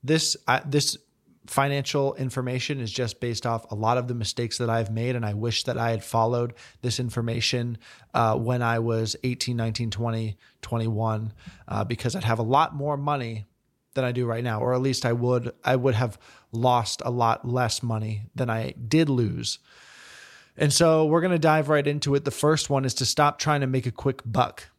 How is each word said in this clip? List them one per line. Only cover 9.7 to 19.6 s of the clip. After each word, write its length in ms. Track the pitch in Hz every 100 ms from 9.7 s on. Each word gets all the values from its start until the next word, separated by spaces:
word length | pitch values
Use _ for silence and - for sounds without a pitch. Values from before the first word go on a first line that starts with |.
| 110 117
twenty, 480 | 98 117 113 113 101 _ _
twenty-one, 720 | - 117 113 107 113 110 110 - - - -
uh, 180 | 104 107
because 300 | 120 123 185
I'd 80 |
have 140 | 113 113
a 60 |
lot 320 | 113 135 160 156
more 220 | 143 143
money 500 | 143 147 117 110 101 _ _ _ _ -
than 100 | 127
I 60 |
do 160 | 123 120
right 160 | 113
now, 180 | 123 110
or 140 | 120 127
at 60 |
least 220 | 135 127
I 100 | 123
would, 380 | 120 123 127 120 -
I 120 | - 131
would 200 | 131 110
have 240 | 120 - - - _
lost 500 | 113 123 123 110 -
a 60 | 120
lot 380 | 120 117 113 123
less 340 | 127 120 -
money 400 | 120 110 110 104 110 139
than 120 | 123
I 280 | 113 117 - 117
did 220 | 156 160
lose. 480 | 127 113 85 113 -